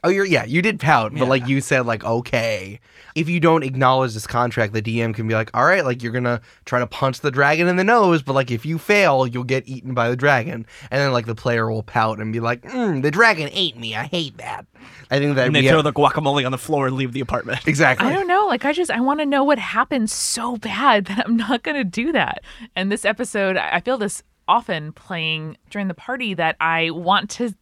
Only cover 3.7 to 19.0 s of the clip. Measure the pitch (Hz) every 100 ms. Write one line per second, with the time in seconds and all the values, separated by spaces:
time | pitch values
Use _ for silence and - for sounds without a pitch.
3.7 | 131 131 131 127 110 - 120 123 120 107
4.7 | 110 107 117 117 110 110 110 110 120 147
5.7 | 190 139 123 120 123 123 120 - _ -
6.7 | 123 120 - 135 127 147 131 143 156 175
7.7 | 180 196 240 190 165 139 135 127 117 151
8.7 | 165 - 208 180 135 127 123 127 131 127
9.7 | 131 127 123 117 123 143 131 127 117 113
10.7 | - - 135 143 120 113 110 127 117 113
11.7 | 110 107 120 110 107 110 113 117 120 -
12.7 | 254 220 143 147 170 226 165 143 196 175
13.7 | 117 113 107 139 175 143 104 127 113 -
14.7 | _ - - - 139 143 135 127 147 131
15.7 | 156 147 143 147 151 147 143 127 131 -
16.7 | 147 131 131 127 131 127 123 117 - 156
17.7 | 147 147 127 247 370 359 381 415 247 285
18.7 | 311 349 233